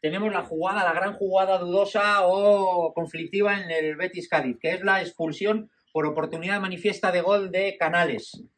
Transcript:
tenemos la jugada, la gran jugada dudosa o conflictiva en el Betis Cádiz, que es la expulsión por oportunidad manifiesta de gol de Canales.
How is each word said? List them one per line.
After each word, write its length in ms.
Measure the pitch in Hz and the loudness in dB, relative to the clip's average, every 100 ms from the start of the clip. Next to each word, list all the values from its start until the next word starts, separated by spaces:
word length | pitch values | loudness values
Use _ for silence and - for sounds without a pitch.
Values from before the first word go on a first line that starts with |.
tenemos 300 | 156 180 214 | -4 -2 -2
la 120 | 185 | -2
jugada, 400 | - 160 185 202 | -4 -4 -2 0
la 100 | 180 | 0
gran 200 | 160 196 | 0 -2
jugada 440 | 214 196 190 190 190 | -4 0 2 4 2
dudosa 680 | 175 185 202 208 202 208 180 | 2 2 2 2 2 4 4
o 680 | 190 202 202 190 180 165 | 4 6 4 4 2 0
conflictiva 680 | 170 165 165 165 196 208 202 | -2 -6 -6 -4 0 2 0
en 80 | 175 | -2
el 260 | 160 156 151 | -2 -2 -2
Betis 340 | 185 180 151 | -6 -6 -2
Cádiz, 280 | 160 131 120 | 0 0 -4
que 120 | 160 | -4
es 120 | 185 | -2
la 180 | 196 190 | 0 0
expulsión 680 | 175 - 160 - 202 214 - _ _ | 0 -6 -6 -2 0 0 -4 _ _
por 140 | 156 151 | -2 -2
oportunidad 560 | 151 147 160 175 202 | -2 -4 -6 -4 -4
manifiesta 500 | 190 180 208 190 196 | -4 -2 -4 0 0
de 100 | 180 | 2
gol 300 | 175 202 190 | 2 2 2
de 240 | 185 196 190 | -2 -2 0
Canales. 680 | 160 170 165 214 - - - | 0 2 2 -2 -10 -18 -20